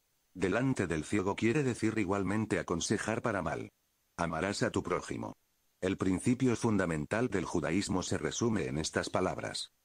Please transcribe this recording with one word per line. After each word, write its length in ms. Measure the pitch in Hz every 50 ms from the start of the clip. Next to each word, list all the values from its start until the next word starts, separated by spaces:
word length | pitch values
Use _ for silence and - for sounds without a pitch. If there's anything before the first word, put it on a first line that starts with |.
| _ _ _ _ _ _ -
Delante 540 | 95 92 92 95 117 131 135 127 - 101 82
del 160 | 82 78 76
ciego 320 | - - 104 92 98 95
quiere 260 | - 107 110 117 156
decir 360 | 143 127 113 - - 110 107 110
igualmente 600 | 101 85 101 101 98 92 101 110 110 - 104 82
aconsejar 640 | 76 - 90 85 - - 113 98 - - 110 -
para 200 | - 123 104 95
mal. 300 | 78 80 69 60 55 - - _ _ _ _ _ _ _ _
Amarás 480 | - 87 82 82 80 87 98 104 - 127
a 80 | 104
tu 100 | - 98
prójimo. 540 | 85 87 87 78 - - 67 57 55 52 52 - _ _ _ _ _ _ _ _
El 160 | - 92 95 -
principio 580 | 101 95 92 87 - 123 127 120 131 127 113
fundamental 720 | - - 117 107 95 95 85 82 76 73 - 104 107 123 120
del 160 | - 95 87
judaísmo 580 | - - 87 71 71 82 101 95 - 92 90
se 160 | 82 - 104 78
resume 500 | 73 73 - - 110 117 110 95 76 64
en 100 | 67 76
estas 320 | 80 - - 95 85 -
palabras: 640 | - 98 92 90 - 113 - - - - - - _ _ _